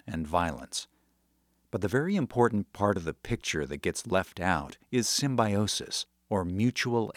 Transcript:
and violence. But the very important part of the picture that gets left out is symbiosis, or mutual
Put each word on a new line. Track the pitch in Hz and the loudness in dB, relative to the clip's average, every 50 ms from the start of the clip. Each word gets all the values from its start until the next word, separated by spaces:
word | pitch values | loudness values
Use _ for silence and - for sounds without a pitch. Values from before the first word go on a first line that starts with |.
| _ | _
and | - 98 82 80 | -8 -6 -6 -2
violence. | 73 82 87 87 82 73 60 65 - - - - - _ _ _ _ _ _ _ _ _ _ _ _ _ _ _ _ | 0 2 2 2 0 -2 -6 -10 -10 -10 -10 -10 -12 _ _ _ _ _ _ _ _ _ _ _ _ _ _ _ _
But | - 98 | -4 -2
the | 95 98 | 0 0
very | 101 131 151 185 208 | 2 2 2 2 2
important | 190 135 - - 120 120 117 110 104 98 - | 0 0 2 4 4 4 4 4 2 -2 -4
part | - - 101 104 101 | -2 2 2 4 4
of | 90 82 | 2 0
the | 80 71 | -4 -6
picture | - - - 120 - - - - 80 73 | -6 -4 -4 -4 -4 -2 -2 -2 -2 -2
that | 69 73 71 | -4 -4 -4
gets | - 90 82 - - | -2 -2 -2 -4 -2
left | - 92 95 92 - - - | 0 0 0 0 -2 -4 -2
out | 87 92 90 76 71 - - - _ _ | 0 0 0 0 -2 -6 -12 -18 _ _
is | - 123 113 - | 0 0 0 0
symbiosis, | - - 143 139 131 120 113 107 101 101 107 101 - - - - - - - - _ _ _ - | 0 0 0 0 2 2 2 2 2 2 2 0 -2 -4 -6 -6 -6 -8 -8 -8 _ _ _ -2
or | 110 98 90 | -2 0 0
mutual | 87 90 95 113 123 123 - - 127 120 117 110 - - | 0 0 0 2 0 0 0 -2 0 0 0 -2 -2 -4